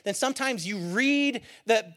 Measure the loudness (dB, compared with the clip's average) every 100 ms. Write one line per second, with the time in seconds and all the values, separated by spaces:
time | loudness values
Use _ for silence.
0 | -6 -2 -2 0 -2 -2 -4 -4 -4 0
1 | 2 2 2 -2 -8 -8 2 2 0